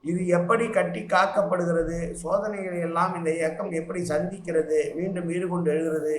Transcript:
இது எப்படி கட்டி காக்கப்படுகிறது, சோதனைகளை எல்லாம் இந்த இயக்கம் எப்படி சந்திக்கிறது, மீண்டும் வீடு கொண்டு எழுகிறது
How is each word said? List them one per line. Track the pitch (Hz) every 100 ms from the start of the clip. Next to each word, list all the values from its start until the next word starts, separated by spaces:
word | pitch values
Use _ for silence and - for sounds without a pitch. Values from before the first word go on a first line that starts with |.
இது | 147 180 180
எப்படி | 175 175 226 233
கட்டி | 196 175 -
காக்கப்படுகிறது, | - 185 196 208 196 180 175 170 160 170 165
சோதனைகளை | 170 170 196 214 202 190 180
எல்லாம் | 170 165 185
இந்த | 180 165
இயக்கம் | 165 160 165 185
எப்படி | 165 160 185
சந்திக்கிறது, | 170 151 180 190 175 160 151 156 143
மீண்டும் | 143 190 180 170
வீடு | 175 185
கொண்டு | 175 165
எழுகிறது | 156 160 156 151